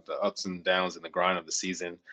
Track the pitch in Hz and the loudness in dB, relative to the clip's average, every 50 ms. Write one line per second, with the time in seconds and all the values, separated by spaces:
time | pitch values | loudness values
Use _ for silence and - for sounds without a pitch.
0 | - - 80 71 98 101 - - - 95 92 87 85 92 92 92 92 90 85 85 | -4 -6 -2 0 0 0 0 -2 -4 -6 -6 -2 2 2 4 4 4 2 0 -4
1 | 82 82 - 90 87 92 92 87 80 80 - - - 95 92 85 92 87 87 - | -10 -4 0 2 4 4 4 2 0 -4 -4 -2 -2 -2 -2 -2 -4 -6 -6 -8
2 | _ - | _ -20